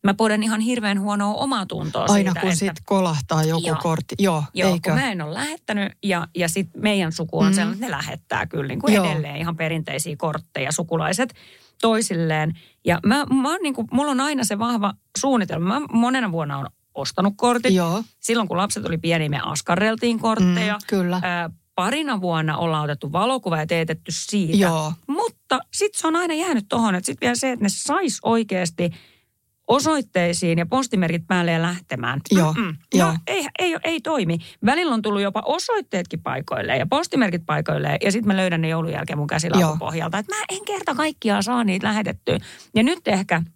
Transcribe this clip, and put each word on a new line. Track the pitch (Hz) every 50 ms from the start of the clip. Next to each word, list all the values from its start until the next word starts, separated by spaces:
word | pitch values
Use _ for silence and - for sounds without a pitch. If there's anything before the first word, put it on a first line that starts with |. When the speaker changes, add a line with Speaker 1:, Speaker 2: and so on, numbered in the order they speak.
| -
Speaker 1:
mä | 202 202
poden | 202 226 220 214 214
ihan | 214 220 214 214
hirveän | 220 240 247 240 214 202 202 196
huonoa | 190 202 208 202 202 208 214
omaa | - - 277 269 220 190
tuntoa | - - 160 151 156 - - - -
Speaker 2:
Aina | 202
Speaker 1:
siitä, | 202 196 190 175 -
Speaker 2:
kun | - 185
Speaker 1:
että | 180 160
Speaker 2:
sit | 202 190 160 - -
kolahtaa | - 202 190 185 175 156 147 131 - 160 156
joku | 156 156 160 165 170
Speaker 1:
Joo. | 170 156 -
Speaker 2:
kortti. | - 170 160 160 - - - -
Joo, | 196 190 165 156 147 - _
Speaker 1:
Joo, | 185 180 190
Speaker 2:
eikö? | 180 170 160 -
Speaker 1:
kun | - -
mä | 277 254
en | 202 175
ole | 151 151 165
lähettänyt | 214 285 302 311 349 _ - 214 208 196 202 - _
ja, | - 202 185 170 170 165 _
ja | 180 175 165
sit | 165 196 190 165 _
meidän | - 208 214 208 196 175 160
suku | 165 - 165 160 - 165
on | 202
Speaker 2:
Mm. | 196 190
Speaker 1:
sellainen, | 196 175 214 226
että | 196 247
ne | 247
lähettää | - 139 - - - - _ _ - - -
kyllä | 160 - 160 139 135
niin | 131 -
kuin | - 202 214
Speaker 2:
Joo. | 202 185 165
Speaker 1:
edelleen | 156 151 151 143 143
ihan | 143 165 165 165
perinteisiä | 160 165 156 165 160 151 - 139 139 147 143 143 143
kortteja | - 160 151 160 - _ _ 147 135 135
sukulaiset | 156 - 175 165 170 160 156 160 190 202 262 240 - - - - - - _ _ _ _
toisilleen. | - 226 220 220 233 - 185 165 165 160 156 156 156 156 165 - - _ _ _ _
Ja | - 175 170 -
mä, | 202 247 285 285
mä | - 254 269 254 285
oon | 330 381
niin | 381 294 254
kuin, | - 226 226
mulla | - 247 294 294
on | 277 247
aina | 269 294 302 262 240
se | - 214 202
vahva | 226 240 240 220 202 202 202 _ _ _ _ -
suunnitelma. | - 277 269 233 190 160 160 156 170 185 233 294
Mä | 294 -
monena | - 226 233 240 254 269 240 196
vuonna | 165 165 151 143 143
oon | 139 139 139 _ _ _ _ _
ostanut | 143 139 - - - 185 202 202
kortit. | - - 247 240 240 226 240 190
Speaker 2:
Joo. | 185 175 165 175 208 226 - _ _
Speaker 1:
Silloin | - - 226 233 220 165
kun | 175
lapset | 175 196 208 - 208 -
oli | - 170 160
pieniä, | 165 165 165 165 156 147
me | 143 - -
askarreltiin | - 151 151 - - 175 180 208 220 226 226 - 240 233 220
kortteja. | - 226 220 220 185 180 175 175 170 214 208
Speaker 2:
Mm, | 208 -
kyllä. | - 214 190 180 175 180
Speaker 1:
Ö, | 185 180 185 175 175 170 165 - _ _ _ _
parina | - 180 208 262 302 320 285 247 196
vuonna | 180 180 165 160 156 156 151
ollaan | - 170 165 160 156 151
otettu | 147 147 - - 139
valokuva | 147 180 202 247 269 254 - 190 165 156
ja | 156
teetetty | 160 175 170 165 165 160 160 - -
siitä. | 160 - - - - 208 180 156 165
Speaker 2:
Joo. | 202 196 175 165 160 156 151 165 - _ -
Speaker 1:
Mutta | 277 349 466 453 - _ _ _ - 254 - _ -
sit | - 403 415 -
se | - -
on | 320 320
aina | 339 359 339 311
jäänyt | 311 339 370 302 226 202 -
tohon, | - 240 226 214 185
että | 180 185
sit | - 277 -
vielä | - 247 240
se, | 240 - 262
että | 247 226 208
ne | 196
sais | - - - 285 285 370 381 285 - -
oikeesti | - - 226 233 226 214 196 185 180 165 - - 175 170 170 - - _ _ _ _ _ _ _ _ _ _ _ _ -
osoitteisiin | 226 277 269 311 311 285 233 - _ 185 175 175 170 - - 170 165 170
ja | 170
postimerkit | 170 - 262 269 - - 190 180 160 160 170 165
päälle | - 185 180 175 170
ja | 165 165
lähtemään. | 165 175 175 180 - _ 135 - 117 120 131 139 - -
Speaker 2:
Joo, | 208 190 165 156
Speaker 1:
Mm-mm. | 156 190 220 175 156 147 _ _ -
Speaker 2:
joo. | 185 175 165
Speaker 1:
No, | 160 165 165
ei, | - - - 294 - _ -
ei, | 370 359 320 - -
ei | 330 330 311
toimi. | - 302 320 277 196 160 170 165 - - - _ -
Välillä | 208 277 330 359 320 247
on | 220
tullut | 202 214 202 202
jopa | 202 196 196 208 -
osoitteetkin | - 294 349 - - 466 415 - _ - 185 175 - - 165
paikoilleen | - - 127 131 156 - - 120 101 104 123 131
ja | 139
postimerkit | 180 262 294 349 - - 285 233 185 170 175 165
paikoilleen | - 151 151 156 - 151 147 147 147 147 - -
ja | 202
sit | 190 226 226
mä | 208 196
löydän | 190 185 185 170 160
ne | 165 160
joulun | 160 165 160 165
jälkeen | - - - - 151 147
mun | 147
käsilaukupohjalta. | 147 143 151 156 175 - 190 175 160 156 165 - - 160 165 160 - 165
Speaker 2:
Joo. | 202
Speaker 1:
Et | 214 -
mä | 403 427 - - 370
en | 392 403
kerta | - 415 381 381 349 277
kaikkiaan | 240 302 311 - _ - 220 202 202
saa | 196 214 247 240 233
niitä | 202 185 196 196
lähetettyä. | 214 214 214 214 175 - - _ - - - - - - - - _ -
Ja | 214
nyt | 226 277 349 349 _ -
ehkä | 208 185 196 - 185 165 165 - _